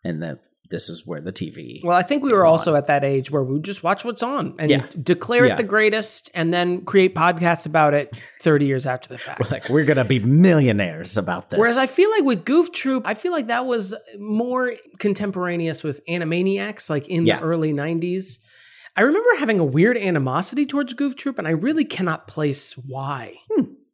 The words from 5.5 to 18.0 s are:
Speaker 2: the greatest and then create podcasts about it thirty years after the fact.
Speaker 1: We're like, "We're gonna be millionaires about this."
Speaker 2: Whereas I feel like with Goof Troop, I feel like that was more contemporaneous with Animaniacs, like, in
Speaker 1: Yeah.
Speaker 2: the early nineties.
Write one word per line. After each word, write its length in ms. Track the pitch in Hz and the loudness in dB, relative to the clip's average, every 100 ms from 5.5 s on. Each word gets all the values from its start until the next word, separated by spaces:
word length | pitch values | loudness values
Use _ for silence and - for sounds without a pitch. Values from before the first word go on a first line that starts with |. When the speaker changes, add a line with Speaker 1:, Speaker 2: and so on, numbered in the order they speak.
| 190 | 2
Speaker 2:
the 80 | |
greatest 680 | 208 214 214 214 208 - - | 0 2 2 0 -4 -8 -8
and 220 | 175 165 | -4 0
then 280 | 175 175 180 | 0 0 -2
create 280 | - 196 185 | 2 4 4
podcasts 540 | 170 170 165 175 165 156 | 4 0 2 0 0 0
about 260 | 160 151 | 2 4
it 240 | 143 139 - - - | 2 -2 -12 -16 -2
thirty 260 | 170 147 139 | 2 4 4
years 200 | 131 139 | 0 -2
after 220 | 127 - | -6 -8
the 100 | 123 | -14
fact. 220 | - - | -12 -6
Speaker 1:
We're 100 | 110 | -4
like, 180 | 135 - | -4 0
"We're 160 | 143 | 2
gonna 200 | 147 135 | 4 2
be 160 | 117 131 | 2 2
millionaires 960 | 110 147 185 160 131 104 92 78 - - | 4 6 8 8 6 4 0 -4 -4 -4
about 320 | - 85 - | -2 -6 -2
this." 80 | 196 | 2
Speaker 2:
Whereas 180 | 233 240 | 4 4
I 120 | 262 | 2
feel 200 | 302 403 | 2 2
like 100 | 440 | 4
with 220 | 277 208 | 2 0
Goof 260 | 220 302 339 | 2 2 2
Troop, 340 | - 262 262 | -4 -4 -2
I 100 | 196 | -4
feel 180 | 220 359 | -6 -4
like 160 | 330 226 | -4 -2
that 180 | 240 254 | -4 -2
was 280 | 233 190 220 - 208 | -4 -4 -10 -16 -14
more 540 | 208 214 247 254 254 247 - _ | -4 -2 -2 -2 -4 -6 -18 _
contemporaneous 840 | 208 196 202 190 180 170 165 151 | -2 -2 -4 -4 -4 -2 -4 -4
with 180 | 156 143 - | -8 -8 -6
Animaniacs, 800 | 175 160 170 190 196 202 214 - | -6 -2 0 0 -2 -6 -8 -6
like, 200 | 147 - | -6 -2
in 180 | 170 139 | 0 2
Speaker 1:
Yeah. 120 | 98 | 2
Speaker 2:
the 20 | 160 | -2
early 260 | 165 156 | -2 0
nineties. 680 | 143 151 165 | -2 -2 -4